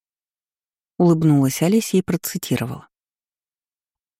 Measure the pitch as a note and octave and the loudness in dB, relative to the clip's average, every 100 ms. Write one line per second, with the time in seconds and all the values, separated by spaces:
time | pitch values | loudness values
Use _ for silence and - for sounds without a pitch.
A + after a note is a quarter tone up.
0 | _ _ _ _ _ _ _ _ _ - | _ _ _ _ _ _ _ _ _ 0
1 | F3 E3 D#3+ C#3+ C3+ - D#3+ A3 - F#3 | 2 4 4 2 2 0 0 0 0 -2
2 | - F3 - F#3 - B2 A#2+ - - _ | -2 -4 -6 -10 -6 -4 -6 -10 -16 _
3 | _ _ _ _ _ _ _ _ _ _ | _ _ _ _ _ _ _ _ _ _
4 | _ _ | _ _